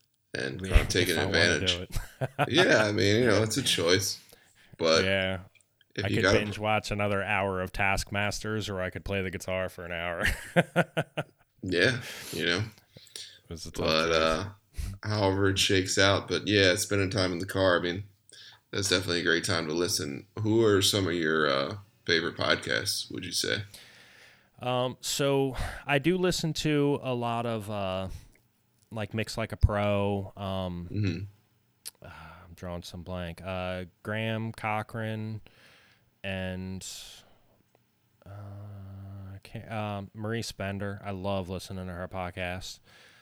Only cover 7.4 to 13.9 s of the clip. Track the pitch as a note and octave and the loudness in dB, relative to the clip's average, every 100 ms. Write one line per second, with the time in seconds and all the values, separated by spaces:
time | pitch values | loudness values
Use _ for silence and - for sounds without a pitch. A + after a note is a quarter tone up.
7.4 | G2 F#2 F#2 - G2 G2 - G2+ G#2 - | 0 -2 -4 -2 0 0 -2 -2 -2 -2
8.4 | A2 A2 G2 F#2+ F#2 F#2+ - G2 F#2 F2+ | -4 -4 -2 -4 -4 -6 -4 -2 -2 -4
9.4 | - F#2 F#2 - E2+ F2 F2 E2+ G#2 - | -4 -2 -2 -6 -8 -6 -4 -2 -2 -2
10.4 | - - - E3+ - - - - - _ | -2 0 2 2 0 -2 -6 -6 -10 _
11.4 | _ _ F#2+ F2 G#2 A#2+ - - - E2 | _ _ -2 4 4 2 -6 -12 -10 -4
12.4 | E2 F2 A2+ - _ - - - - - | 0 0 -2 -10 _ -20 -18 -16 -16 -18
13.4 | - E2 E2 - D#2 | -16 -12 -10 -4 2